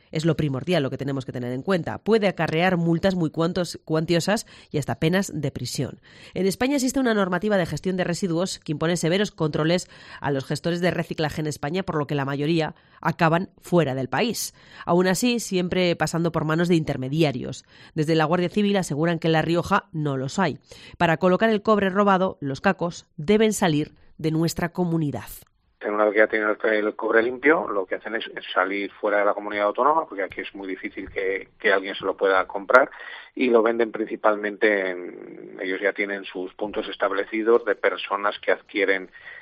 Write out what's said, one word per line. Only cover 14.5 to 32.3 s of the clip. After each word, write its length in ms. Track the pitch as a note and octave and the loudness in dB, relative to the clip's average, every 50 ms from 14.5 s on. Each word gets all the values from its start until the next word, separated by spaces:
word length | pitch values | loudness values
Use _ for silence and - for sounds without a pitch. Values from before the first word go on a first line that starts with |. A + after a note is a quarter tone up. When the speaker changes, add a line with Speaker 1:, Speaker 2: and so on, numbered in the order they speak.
| - - - - - - - | -10 -16 -20 -20 -20 -12 -2
Speaker 1:
Aún 200 | - E3+ F3 F3+ | 0 2 4 4
así, 320 | F#3 F#3 - B3 B3 A#3+ A#3 | 2 2 2 2 2 2 0
siempre 560 | - - F#3+ F3+ F3+ F3+ - F#3 F3+ F3 E3 | -2 -2 -2 -2 -2 0 0 0 2 2 2
pasando 360 | - D#3 D#3 - E3 E3+ E3 | 0 -2 -2 0 0 0 0
por 140 | E3 D#3+ D#3 | 0 0 0
manos 220 | D#3 D#3 E3 F3 | 0 2 2 4
de 80 | E3+ F3+ | 4 4
intermediarios. 880 | D#3+ B2+ D3+ C3 B2+ B2+ C3 C#3+ D#3+ E3 C#3+ B2 B2 C3 - B2+ - - _ - - - - _ | 2 2 0 -4 -4 -4 -4 0 2 2 2 2 -2 -6 -8 -10 -12 -16 _ -20 -20 -20 -8 _
Desde 220 | D#3+ D3+ D3+ E3 | -2 0 2 4
la 100 | D#3 D#3 | 2 4
Guardia 240 | D3 F3+ F3 F3+ F3 | 2 2 0 0 0
Civil 280 | - G#3+ G#3 G3+ G3+ | 0 2 2 4 2
aseguran 420 | G3 E3 - D3 C#3 D#3+ E3+ E3+ D#3+ | 2 0 -2 -2 0 0 0 0 0
que 80 | - | 2
en 60 | E3 D#3+ | 2 2
La 100 | D#3 D3+ | 2 2
Rioja 460 | D#3 E3+ E3+ D#3 - F#3+ G#3 - _ | 2 0 0 0 2 0 0 0 _
no 260 | - D#3+ D3+ D3 C#3 | -6 -4 -2 -2 -2
los 220 | C3 C3 C#3 - - | -2 -4 -4 -2 0
hay. 180 | F#3+ D#3 G#2 - - _ - - - - - | 0 0 -2 -6 -12 _ -20 -20 -20 -20 -2
Para 200 | _ F3 E3+ D#3+ | _ 2 2 2
colocar 340 | D#3+ F#3+ F3+ F3+ F#3 A3 A3+ | 4 4 4 4 4 4 2
el 100 | A3 G3+ | 2 2
cobre 280 | - A3 G#3+ G3+ G3 F#3+ | 4 4 4 4 4 2
robado, 480 | F3+ G3+ G#3 G3+ F#3+ F#3 F#3 F#3+ - - | 2 4 4 4 4 4 2 0 -2 -4
los 200 | C#3+ C#3 C3+ - | -6 -6 -6 0
cacos 440 | - G3 F3 - - F3 - - - _ _ | 0 0 0 2 -4 -6 -6 -10 -16 _ _
deben 360 | - D3+ D3+ G#3 G#3+ A3+ A3 G#3 | -8 0 2 4 4 4 4 4
salir 400 | - G#3 F3 D3+ D3 D3+ - - - - - - | 2 2 2 2 2 0 -2 -8 -18 -20 -20 -14
de 140 | - D#3 D#3+ | -4 -2 0
nuestra 380 | D#3 D#3 E3 D#3+ - - F3+ E3 | 2 2 2 0 0 -2 -4 -4
comunidad. 580 | - F#3 F3+ E3+ E3 E3 D#3 C#3+ C3 G2+ - - - - - _ _ _ _ _ _ _ - | -2 -2 0 0 0 0 0 -2 -2 -6 -10 -12 -16 -18 -20 _ _ _ _ _ _ _ -6
Speaker 2:
Una 200 | G#2+ G#2 G#2 G#2+ | -4 0 2 2
vez 80 | G#2+ G2 | 2 6
que 60 | G#2+ | 4
ya 80 | G#2+ | 4
tienen 200 | G#2+ - A2 G#2+ | 4 4 0 0
el, 260 | G#2+ G#2 - - A2+ A2 | 0 -2 0 0 0 0
el 220 | G#2+ G#2 G#2+ - | 0 0 -2 -4
cobre 260 | - A2 A2 A2+ A2+ | -4 -2 2 2 4
limpio, 460 | A2+ B2 B2+ B2 B2+ C#3+ D#3+ E3+ - | 2 2 -2 2 2 4 4 4 0
lo 180 | - G#2 G2+ F#2+ | -2 -4 -4 -4
que 100 | - A2 | -4 -6
hacen 200 | F#2+ - G#2+ A2+ | -8 -8 -8 -8
es, 80 | A2+ - - - | -8 -8 -8 -12
es 80 | - - - - | -12 -12 -4 -2
salir 360 | F#2+ F#2 F#2+ G2 G2+ G2 F#2+ - - | 0 0 0 -2 -4 -6 -6 -8 -6
fuera 160 | - G#2 G2+ G#2 | -2 0 2 2
de 60 | G2+ | 2
la 80 | G#2 F#2+ | 2 0
comunidad 320 | G#2 G#2 G#2 G#2 G#2 G#2 | -2 -6 -6 -2 0 0
autónoma, 420 | G#2 G2+ - B2 C#3+ D#3 E3 D#3 | 0 0 2 2 2 2 2 -2
porque 160 | - G2+ G2 F#2+ | -4 -6 -6 -6
aquí 160 | F2 - - | -6 -6 -10
es 160 | F#2+ - - | -12 -12 -12
muy 100 | G2 G2 | -12 -8
difícil 440 | F#2+ F#2 - - G2+ - - F#2+ F#2 | -8 -8 -8 -8 -12 -10 -10 -14 -10
que, 380 | - G2+ G2 F#2+ G2 F#2+ - - _ _ | -8 -4 -4 -2 -4 -4 -8 -12 _ _
que 140 | - G#2+ G2 | 0 2 2
alguien 200 | G2 F#2+ G2 F#2 | 2 0 -4 -8
se 120 | - - | -6 -4
lo 100 | F#2+ F2+ | -6 -2
pueda 320 | - G2+ G2 | 0 2 2